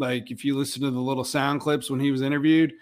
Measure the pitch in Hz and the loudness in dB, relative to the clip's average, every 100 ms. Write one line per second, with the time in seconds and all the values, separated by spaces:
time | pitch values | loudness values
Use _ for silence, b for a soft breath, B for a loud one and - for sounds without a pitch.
0 | 127 127 107 120 139 139 135 127 139 127 | -2 -2 -6 -6 -2 -2 -2 -2 -2 -2
1 | 127 127 123 151 135 143 156 147 - 131 | -2 -2 -2 0 0 0 0 0 0 -2
2 | 143 131 135 143 151 160 160 - | 0 0 0 2 4 4 4 0